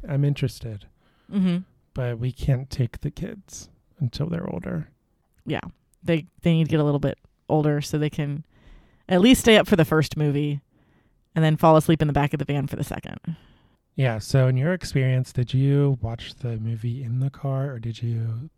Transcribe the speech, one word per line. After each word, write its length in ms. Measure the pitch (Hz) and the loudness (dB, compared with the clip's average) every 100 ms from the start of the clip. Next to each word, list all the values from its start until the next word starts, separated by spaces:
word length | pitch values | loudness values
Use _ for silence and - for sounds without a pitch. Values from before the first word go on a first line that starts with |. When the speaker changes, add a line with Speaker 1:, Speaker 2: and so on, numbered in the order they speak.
| 220 | -6
Speaker 1:
I'm 180 | 139 143 | -2 0
interested. 600 | 143 131 - 120 101 - _ _ _ - | -2 -4 -6 -12 -12 -16 _ _ _ -6
Speaker 2:
Mm-hmm. 280 | 202 185 175 185 _ _ | -2 0 -2 -6 _ _
Speaker 1:
But 260 | - 123 117 | -6 -6 -4
we 120 | 127 | -6
can't 360 | - 147 127 135 | -2 0 0 -2
take 320 | - 120 - | -4 -4 -4
the 80 | 151 | -10
kids 600 | - 180 208 - - - _ _ _ | -8 -10 -12 -18 -20 -20 _ _ _
until 280 | 127 - 147 | -6 -4 -4
they're 220 | - - | -4 -6
older. 380 | - - 160 151 _ _ _ _ _ - | -8 -8 -8 -8 _ _ _ _ _ -8
Speaker 2:
Yeah. 160 | 131 - - _ _ | -8 -8 -18 _ _
They, 240 | 175 165 - _ | -2 -2 -2 _
they 120 | 175 | 0
need 120 | 165 151 | 2 2
to 40 | |
get 80 | 156 | 2
a 20 | |
little 160 | 147 143 | 2 0
bit 180 | 139 - _ _ - | -2 -6 _ _ -2
older 320 | 156 151 147 | 0 2 0
so 160 | 143 156 | -2 -4
they 120 | 147 | -4
can 340 | - 143 143 - _ - - _ _ - | -4 -6 -8 -12 _ -20 -20 _ _ 0
at 140 | 180 | 4
least 200 | 220 262 | 6 6
stay 140 | 240 214 | 8 6
up 100 | - | 6
for 80 | 185 | 4
the 80 | 156 | 4
first 320 | 156 139 151 | 2 0 0
movie 420 | 147 143 147 143 - _ _ _ _ _ _ | 0 0 -2 -4 -10 _ _ _ _ _ _
and 100 | 165 | 0
then 120 | 160 156 | 2 6
fall 200 | 165 156 | 6 6
asleep 240 | - 160 | 6 2
in 60 | 151 | 2
the 60 | |
back 200 | 143 143 | 2 0
of 60 | 147 | -2
the 60 | 143 | -4
van 220 | 143 143 | -4 -4
for 80 | - | -6
the 80 | |
second. 540 | - - - - - 160 _ _ _ _ _ - | -6 -8 -10 -12 -10 -12 _ _ _ _ _ -2
Speaker 1:
Yeah, 180 | 131 110 | -2 -2
so 280 | - 135 127 | 0 2 4
in 80 | 127 | 2
your 160 | 151 | 0
experience, 600 | 185 - 139 131 127 127 | -2 -2 -2 0 0 -2
did 200 | - 120 | -4 -2
you 440 | 131 139 143 143 127 | 0 2 4 2 0
watch 340 | 117 117 - - | -4 -8 -12 -10
the 200 | 120 113 | -6 -4
movie 460 | 110 113 120 120 | -4 -4 -6 -6
in 160 | 123 127 | -4 -4
the 100 | 135 | -4
car 400 | - 139 135 143 | -4 -4 -4 -4
or 60 | 120 | -6
did 220 | 113 110 | -8 -6
you 480 | 117 117 113 113 151 | -4 -4 -4 -6 -10